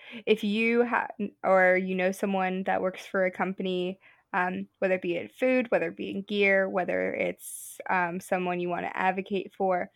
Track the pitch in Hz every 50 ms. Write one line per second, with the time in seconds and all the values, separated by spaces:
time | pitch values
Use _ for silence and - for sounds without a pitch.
0 | - - - 233 - - 214 208 - 208 202 220 226 233 233 240 240 233 233 -
1 | - - - - 208 - - _ - 185 190 190 185 185 185 185 190 185 185 185
2 | 180 190 190 - - 196 196 190 185 185 185 185 190 190 185 190 190 185 185 -
3 | - - - 196 185 185 185 - 190 185 190 - 196 185 185 180 180 180 190 -
4 | _ - _ _ _ _ - 190 180 185 185 196 196 - _ _ 202 190 185 185
5 | - 175 170 170 - 208 - - 254 254 254 254 233 240 208 175 165 170 196 -
6 | 202 196 202 196 196 - 208 202 202 196 196 190 190 190 202 190 180 185 185 92
7 | - 190 - - - 175 180 - - - - - - - - - - - 196 185
8 | 180 170 170 190 - - 196 185 180 180 180 175 175 175 175 175 175 - - -
9 | 185 190 185 196 190 - 208 185 190 190 - - 196 190 180 175 190 - -